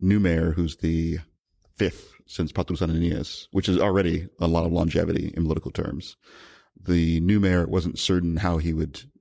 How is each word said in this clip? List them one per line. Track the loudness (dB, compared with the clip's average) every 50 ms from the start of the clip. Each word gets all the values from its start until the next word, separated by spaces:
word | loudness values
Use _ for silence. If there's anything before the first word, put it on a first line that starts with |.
new | 0 2 2 4
mayor, | 4 2 2 2 2 0
who's | 0 0 -2 -2 -4 -4
the | -2 -2 0 0 0 -2 -4 -6 -8 -12 _ _ _ _ _ _ _ _ _ -2
fifth | -2 -2 -2 -6 -16 -20 -20 _ _ -12
since | -6 -4 -4 -4
Patrus | -2 -4 -4 -2 -2 -2
Ananias, | -2 0 0 0 0 0 -2 -2 -6 -8 -12 -16 -12 -6
which | -4 -2 0 2
is | 2 2
already | 2 2 2 2 2 2 0 -2 -4 -8 -8 -2
a | 0 0
lot | 2 2 2
of | 2 0
longevity | 0 0 0 0 0 0 0 -2 -2 -4 -4 -4
in | -2 -2
political | -2 -2 -2 -4 -6
terms, | -6 -6 -6 -6 -6 -8 -10 -12 -16 _ _ -20 -20 -20 -20 -20 -20 -20 _ _ _ -10
the | -2 0 2 4 4 4 2 2
new | 2 4 4 4
mayor | 4 4 4 2 2
wasn't | 2 0 -2 -2 -2 -4 -4
certain | -2 0 0 0 0 0 -2 0
how | 0 0 0 0
he | 0 0 -2
would | -2 -4 -4 -6 -12 -20 -20 _ _